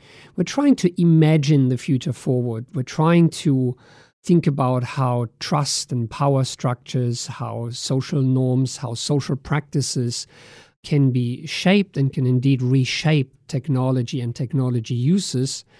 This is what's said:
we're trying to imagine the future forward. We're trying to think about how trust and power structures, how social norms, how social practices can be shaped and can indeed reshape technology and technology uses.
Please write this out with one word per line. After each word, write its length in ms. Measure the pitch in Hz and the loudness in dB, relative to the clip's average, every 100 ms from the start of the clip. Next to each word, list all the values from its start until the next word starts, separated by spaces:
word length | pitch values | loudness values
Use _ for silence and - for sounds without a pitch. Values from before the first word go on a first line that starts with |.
| - - - - | -10 -20 -10 -4
we're 80 | |
trying 320 | 175 - 285 262 | -4 2 2 4
to 260 | 180 - | 2 2
imagine 680 | 170 160 156 160 139 147 127 | 4 6 6 4 4 4 2
the 80 | 127 | 0
future 360 | - 131 - | -2 -2 -2
forward. 540 | 117 - 127 120 113 123 139 | -6 -2 -2 -2 -6 -8 -8
We're 80 | |
trying 460 | 123 - 160 170 165 | -6 0 4 6 4
to 460 | - 151 131 127 123 _ - _ _ | 2 0 0 0 -4 _ -20 _ _
think 220 | - 175 160 | 2 2 2
about 380 | 139 131 127 | 0 0 0
how 440 | 123 - 127 123 117 - | -2 -2 0 0 -4 -6
trust 520 | - 151 143 - - | -4 -2 -2 -4 -4
and 160 | 123 113 | -4 -4
power 360 | - 143 135 | -2 2 2
structures, 800 | 127 - 127 123 - 131 120 117 - | 0 -2 -4 -4 -4 -2 -2 -4 -8
how 460 | - 117 110 117 | -10 -8 -8 -8
social 500 | 120 - 135 - 151 | -8 -4 -4 -2 0
norms, 560 | 131 127 127 127 131 - | 2 2 2 0 -2 -4
how 160 | 117 | -10
social 420 | 117 - 147 - 135 | -6 -2 -2 -2 -6
practices 920 | - 147 - 151 131 135 120 - - - - - - _ | -4 -4 -4 -4 -4 -4 -4 -6 -12 -18 -20 -20 -20 _
can 260 | - 147 135 | -2 2 2
be 380 | 123 120 127 156 | 2 -2 -6 -10
shaped 500 | - 180 202 196 147 | -2 2 2 2 -2
and 160 | 135 | -2
can 140 | 131 127 | 0 0
indeed 340 | 127 135 131 | 2 2 2
reshape 720 | 127 135 123 - 156 156 127 _ - | 2 0 0 0 0 0 0 _ -8
technology 720 | 135 - 131 131 131 120 131 | -6 -2 -2 0 0 -2 -4
and 140 | 120 117 | -6 -6
technology 580 | 123 135 127 123 113 | -4 -2 0 -2 -2
uses. 720 | 120 131 190 - 127 135 - - | -2 2 0 0 -4 -4 -6 -14